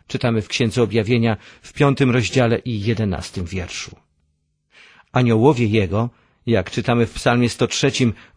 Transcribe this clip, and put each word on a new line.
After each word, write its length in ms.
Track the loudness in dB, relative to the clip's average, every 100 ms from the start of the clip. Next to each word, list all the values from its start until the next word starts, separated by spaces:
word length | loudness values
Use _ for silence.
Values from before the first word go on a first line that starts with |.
| -10
Czytamy 340 | -4 -2 -2
w 60 | -2
Księdze 360 | -2 0 0
Objawienia 540 | 0 0 0 0 0 -2 -8 -20
w 120 | -8
piątym 380 | 0 2 2 2
rozdziale 480 | 2 0 0 2 0
i 220 | -4 -4
jedenastym 640 | -2 -2 -2 -4 -8 -10 -8
wierszu. 500 | -8 -10 -12 -14 -18 _ _ _ _ _ _ _ _ -20 -20 _
Aniołowie 540 | 0 2 4 4 4 2
Jego, 440 | 0 0 0 -2 -6 _ _ -2
jak 260 | 0 -2
czytamy 340 | -4 0 0 0
w 80 |
Psalmie 360 | -2 0 2 0
sto 180 | 0 -2
trzecim 460 | 0 -2 2 0 -2 -10